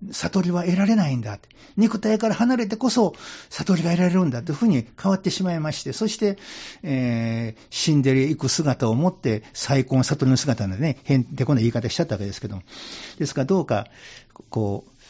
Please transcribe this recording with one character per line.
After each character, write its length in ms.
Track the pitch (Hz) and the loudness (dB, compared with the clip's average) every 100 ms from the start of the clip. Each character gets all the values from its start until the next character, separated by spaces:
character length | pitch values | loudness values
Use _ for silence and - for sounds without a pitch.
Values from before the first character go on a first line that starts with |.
| 196 | -12
悟 300 | - 165 196 | -8 -4 0
り 80 | 175 | 0
は 100 | 175 | 0
得 140 | 170 180 | 0 2
ら 100 | 202 | 4
れ 80 | |
な 140 | 226 156 | 4 2
い 80 | 127 | 0
ん 40 | |
だ。 200 | 107 101 - - - - | -4 -10 -16 -20 -8 2
肉 220 | 220 214 | 2 2
体 220 | 214 220 | 0 2
か 80 | 220 | 0
ら 80 | - | 2
離 180 | 240 | 2
れ 120 | 254 220 | 2 0
て 80 | 220 | 0
こ 120 | 262 | 0
そ 260 | 247 190 - - - - | 2 2 0 -16 -18 -16
悟 260 | - - 175 | -8 0 2
り 60 | |
が 80 | 170 | 2
得 100 | 170 | 2
ら 80 | 180 | 2
れ 60 | |
る 100 | 185 170 | 2 2
ん 40 | |
だ 140 | 120 | -2
と 80 | 117 | -4
い 20 | |
う 20 | 147 | 0
ふ 80 | |
う 40 | 233 | 2
に 180 | 143 110 - | 2 0 -4
変 80 | 196 | 0
わ 80 | 95 | 0
っ 20 | |
て 100 | 190 | 0
し 120 | - | -2
ま 100 | 185 | -2
い 60 | 165 | -2
ま 140 | 156 | -4
し 100 | - | -6
て、 100 | 139 | -8
そ 140 | 131 214 | -2 -2
し 120 | - | 0
て、 200 | 208 196 - - - - | 0 -2 -10 -18 -18 -12
え 720 | 175 131 123 117 113 113 113 110 | -4 0 0 0 -2 -2 -4 -8
ー、 80 | - | -12
死 280 | - - 147 | -4 2 4
ん 60 | |
で 280 | 135 131 135 | 4 4 2
い 60 | - | 0
く 120 | 131 | -2
姿 400 | - 151 123 117 | 0 0 0 0
を 60 | |
も 140 | 113 180 | 2 0
っ 100 | 180 | 0
て、 240 | 131 107 - | -2 -2 -4
最 320 | - - 139 131 | -10 0 0 2
高 100 | 131 | 2
の 80 | |
悟 220 | 131 143 131 | 2 2 2
り 40 | |
の 60 | 131 | 2
姿 320 | 151 110 98 | 2 -2 -2
な 80 | 95 | -2
ん 20 | |
で 40 | |
ね、 140 | 156 127 | -2 -2
へ 160 | - 135 | 0 2
ん 60 | |
て 200 | 117 - | 2 -2
こ 100 | 123 | 0
な 60 | 139 | 2
言 100 | 117 | 2
い 20 | |
方 160 | 117 110 | 0 -4
し 80 | - | -2
ち 40 | |
ゃ 40 | |
っ 20 | 165 | -2
た 80 | |
わ 60 | 101 | -2
け 60 | 101 | -6
で 60 | |
す 80 | - | -8
け 60 | 101 | -10
ど 100 | 98 | -10
も。 60 | - - - - - - | -14 -18 -16 -16 -14 -6
で 80 | 143 | -4
す 80 | |
か 60 | - | -2
ら 40 | 135 | 0
ど 160 | 190 | 2
う 40 | 151 | 2
か、 220 | 110 107 - - - - - - | -2 -2 -14 -20 -20 -20 -20 -8
こ 340 | 117 104 98 - | -2 -2 -4 -8
う、 40 | _ - | _ -20